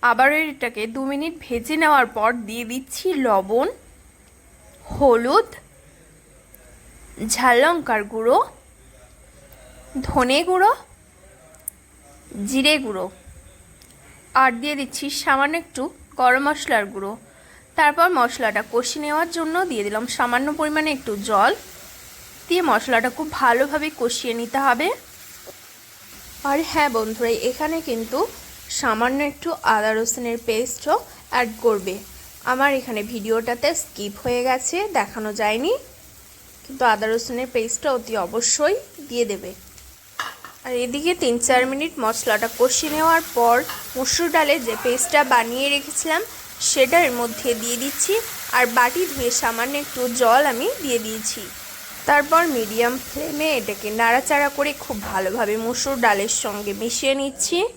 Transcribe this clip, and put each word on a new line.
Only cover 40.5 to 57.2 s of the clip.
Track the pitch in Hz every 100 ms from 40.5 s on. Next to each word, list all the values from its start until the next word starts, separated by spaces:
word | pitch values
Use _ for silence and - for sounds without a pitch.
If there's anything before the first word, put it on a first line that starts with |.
| -
আর | 262 247
এদিকে | 247 269 320 359
তিন | 254 240 -
চার | 254 254
মিনিট | 269 320 311
মশলাটা | 220 226 - 214 226 -
কষিয়ে | 247 - 320
নেওয়ার | 302 320 330 320
পর | - 233 240 294 - -
মসুর | 254 262 - 339
ডালে | 320 302 302 233
যে | 220
পেস্টটা | 254 254 - 294 277
বানিয়ে | 247 226 240 277
রেখেছিলাম, | 285 285 - 320 320 453 - - - -
সেটা | - 262 330 320
এর | 240
মধ্যে | 233 226 269
দিয়ে | 233 233 240
দিচ্ছি। | 269 277 - 415 453 - - 240
আর | 247 233
বাটি | 247 294 359
ধুয়ে | 277 240 247
সামান্য | 254 226 262 285
একটু | 285 - 247 240
জল | 240 240 294
আমি | 233 330 571
দিয়ে | 302 233
দিয়েছি। | 220 220 220 - 185 - - - - -
তারপর | - 294 285 320 339 262
মিডিয়াম | 220 220 240 254 -
ফ্লেমে | - 311 294 311 277
এটাকে | 208 254 214 214
নাড়াচাড়া | 233 240 269 285 285
করে | 285 285 285
খুব | - 233 202
ভালোভাবে | 196 190 214 214 214
মসুর | 226 240 - 269
ডালের | 233 202 196 -
সঙ্গে | 233 202 208 202
মিশিয়ে | 226 233 269 269